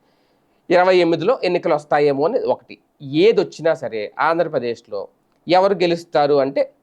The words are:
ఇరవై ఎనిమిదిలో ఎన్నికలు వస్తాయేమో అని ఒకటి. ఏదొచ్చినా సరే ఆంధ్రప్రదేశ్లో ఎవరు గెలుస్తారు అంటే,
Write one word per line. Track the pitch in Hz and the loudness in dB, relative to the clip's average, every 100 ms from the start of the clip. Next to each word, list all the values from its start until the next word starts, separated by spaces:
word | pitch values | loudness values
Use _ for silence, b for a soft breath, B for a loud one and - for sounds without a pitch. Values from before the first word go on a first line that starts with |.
| _ _ _ _ _ _ - | _ _ _ _ _ _ 0
ఇరవై | 175 185 185 | 2 4 4
ఎనిమిదిలో | 170 165 170 262 | 2 0 -2 -2
ఎన్నికలు | 190 175 170 151 | -2 -2 -2 -4
వస్తాయేమో | - 151 147 135 156 | -2 0 0 0 -2
అని | 254 | -2
ఒకటి. | - 120 - - _ _ | -2 -4 -8 -20 _ _
ఏదొచ్చినా | 143 147 208 202 175 - 160 | -6 2 2 2 -2 -4 -4
సరే | 151 120 110 104 - | -4 -6 -8 -8 -2
ఆంధ్రప్రదేశ్లో | 147 165 160 151 120 113 - 101 - _ _ _ - | 0 0 -2 -4 -6 -8 -10 -12 -12 _ _ _ 0
ఎవరు | 180 196 | 2 2
గెలుస్తారు | 190 175 170 - 156 147 | 2 -2 -2 -2 0 2
అంటే, | 147 135 139 - _ | 2 0 -2 -4 _